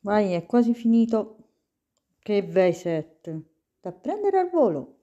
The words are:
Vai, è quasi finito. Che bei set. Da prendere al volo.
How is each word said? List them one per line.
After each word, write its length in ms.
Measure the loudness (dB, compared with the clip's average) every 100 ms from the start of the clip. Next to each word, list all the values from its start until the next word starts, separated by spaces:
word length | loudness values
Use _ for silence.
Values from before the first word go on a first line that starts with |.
Vai, 300 | 0 0 0
è 140 | -4 0
quasi 280 | 0 2
finito. 600 | 0 2 2 2 0 -4 -16 _ _ _ _ _ _ _ _
Che 260 | -2 -2
bei 280 | 0 2 2
set. 680 | 0 -4 -6 -6 _ -14 -14 -14 _ _ _
Da 120 | -16
prendere 460 | -10 -8 -2 0 0
al 120 | 0
volo. 480 | 2 2 0 -8 _